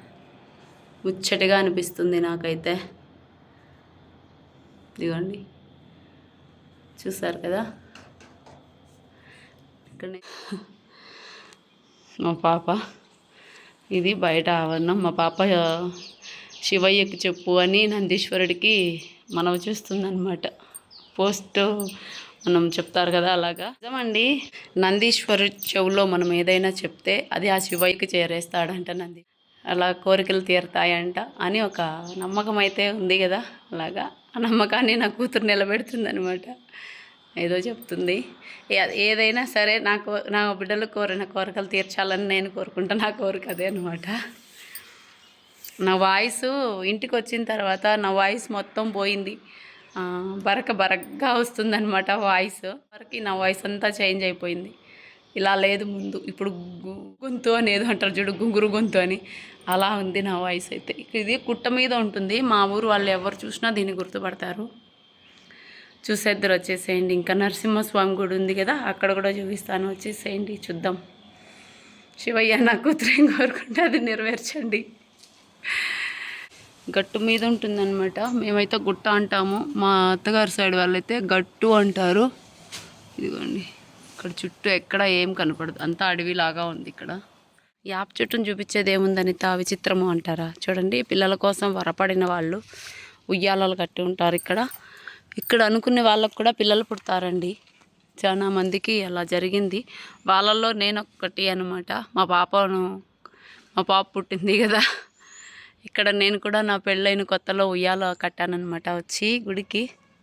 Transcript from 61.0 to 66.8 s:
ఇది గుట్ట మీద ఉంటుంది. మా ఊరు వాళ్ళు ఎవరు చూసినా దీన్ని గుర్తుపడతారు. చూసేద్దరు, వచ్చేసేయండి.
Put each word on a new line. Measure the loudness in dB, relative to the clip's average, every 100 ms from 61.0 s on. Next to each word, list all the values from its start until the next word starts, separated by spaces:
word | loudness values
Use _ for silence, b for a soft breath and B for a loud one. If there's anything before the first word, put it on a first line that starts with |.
| -8 -6
ఇది | -2 -2
గుట్ట | -2 -2 0
మీద | 0 2
ఉంటుంది. | 2 0 -2 -2 0
మా | 2 4 4
ఊరు | 2 2
వాళ్ళు | 2 2
ఎవరు | 0 -2 -6 -12
చూసినా | -4 -2
దీన్ని | 0 -2
గుర్తుపడతారు. | -4 -8 -6 -8 -8 -10 -8 -12 -14 _ _ _ _ B B B B B B B B -4
చూసేద్దరు, | -2 0 2 2
వచ్చేసేయండి. | 2 0 -6